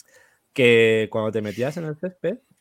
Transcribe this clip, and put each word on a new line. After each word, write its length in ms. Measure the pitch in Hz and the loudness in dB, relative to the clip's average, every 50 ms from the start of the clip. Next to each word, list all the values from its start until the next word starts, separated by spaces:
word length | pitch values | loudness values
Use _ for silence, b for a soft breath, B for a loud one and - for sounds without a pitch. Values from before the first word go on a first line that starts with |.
| b b b b b b b b b _ _ | b b b b b b b b b _ _
que 560 | - 131 120 117 113 113 113 113 110 110 101 | 2 4 6 6 6 6 4 4 2 0 -2
cuando 220 | - 113 110 110 101 | -4 -4 -4 -4 -4
te 100 | 113 107 | -4 -6
metías 340 | 104 95 104 120 139 151 175 | -6 -6 -6 -6 -6 -6 -8
en 60 | 165 | -10
el 120 | 156 147 | -10 -10
césped, 420 | 151 - 185 180 _ - 165 226 240 _ _ _ _ | -10 -10 -12 -10 _ -8 -8 -8 -8 _ _ _ _